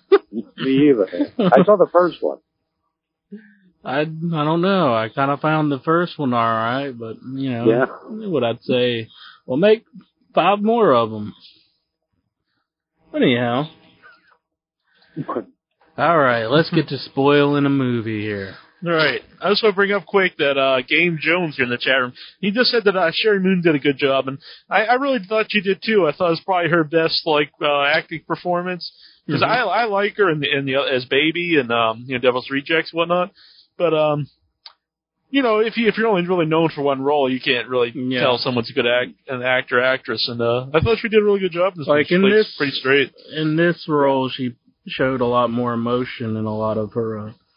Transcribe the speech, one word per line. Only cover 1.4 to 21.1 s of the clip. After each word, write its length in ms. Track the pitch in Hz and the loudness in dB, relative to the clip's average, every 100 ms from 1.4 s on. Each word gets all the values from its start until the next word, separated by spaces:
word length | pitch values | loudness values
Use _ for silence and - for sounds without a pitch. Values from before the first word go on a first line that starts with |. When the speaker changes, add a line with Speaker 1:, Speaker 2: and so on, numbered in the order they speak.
| 185 - | 4 6
Speaker 2:
saw 120 | 180 202 | 6 4
the 120 | 156 | 4
first 300 | 175 175 - | 4 2 -2
one. 160 | - - _ _ _ _ _ _ _ _ - 214 - _ _ _ | -6 -8 _ _ _ _ _ _ _ _ -20 -20 -20 _ _ _
Speaker 1:
I, 160 | 131 135 | -6 -4
I 40 | |
don't 580 | 160 160 170 160 151 170 | -4 -4 -4 -2 0 0
know. 320 | 185 190 143 | 2 2 2
I 140 | 113 110 | 2 -2
kinda 260 | 143 139 139 | -2 -2 0
found 340 | 156 156 151 | 0 0 0
the 80 | 135 | -2
first 380 | 160 165 175 - | 0 0 0 -4
one 140 | 135 | -2
all 80 | 120 | 0
right, 500 | 113 113 113 131 143 | 0 0 -2 -2 -6
but, 240 | 117 113 110 127 | -10 -12 -12 -12
you 160 | 135 135 | -8 -6
know, 160 | 117 117 | 0 2
Speaker 2:
Yeah. 180 | 120 131 - - 220 208 | 2 0 -4 -16 -12 -4
Speaker 1:
what 160 | 147 | -2
I'd 180 | 117 117 | -2 -4
say, 460 | - 127 123 117 113 - - - - | -2 0 0 -2 -8 -16 -20 -16 -6
well, 100 | 131 | 2
make 260 | 208 220 _ - - _ _ | 4 2 _ -20 -20 _ _
five 260 | - 175 208 | 0 2 2
more 300 | 214 233 190 | 2 4 4
of 180 | 120 110 | 4 2
'em. 220 | 107 104 - - - _ _ _ _ _ _ _ _ _ _ _ _ _ _ _ | -4 -10 -12 -20 -20 _ _ _ _ _ _ _ _ _ _ _ _ _ _ _
Anyhow. 540 | 302 180 120 120 123 156 - _ _ - - _ _ _ _ _ _ _ _ _ 156 | 0 2 2 0 -2 -4 -10 _ _ -20 -20 _ _ _ _ _ _ _ _ _ -12
Speaker 2:
<laughs> 100 | - - - _ _ _ _ - | -8 -8 -10 _ _ _ _ -2
Speaker 1:
All 200 | 151 165 | 2 4
right, 300 | 131 117 110 | 4 2 2
let's 240 | 151 160 | 0 2
get 180 | 165 147 | 0 -2
to 100 | 131 | -6
spoiling 680 | - 139 139 143 143 143 143 | -8 0 4 4 4 2 2
a 40 | |
movie 500 | 139 127 117 110 107 | 0 0 -2 -4 -6
here. 320 | 107 101 95 - - - 170 | -6 -6 -8 -14 -20 -10 -4
Speaker 3:
All 60 | |
right. 280 | 160 147 117 - - | 0 0 -2 -10 -6
I 80 | 170 | -2
just 120 | 208 | 0
wanna 100 | 220 | 0
bring 160 | 190 196 | 0 0
up 160 | 202 - | -2 0
quick 300 | 196 180 - | 0 0 0
that, 200 | 143 135 | 0 2
uh, 260 | 135 131 | 2 0
Game 360 | - 156 175 | 0 0 2